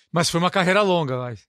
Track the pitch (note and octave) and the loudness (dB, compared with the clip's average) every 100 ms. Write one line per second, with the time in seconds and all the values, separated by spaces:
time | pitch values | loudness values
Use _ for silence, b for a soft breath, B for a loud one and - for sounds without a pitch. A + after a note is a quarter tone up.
0 | b E3 E3 E3+ F3+ G3 F3+ G3 G3+ F3 | b -2 0 0 0 0 2 2 2 2
1 | D3 B2+ B2 A2 | 0 -4 -8 -12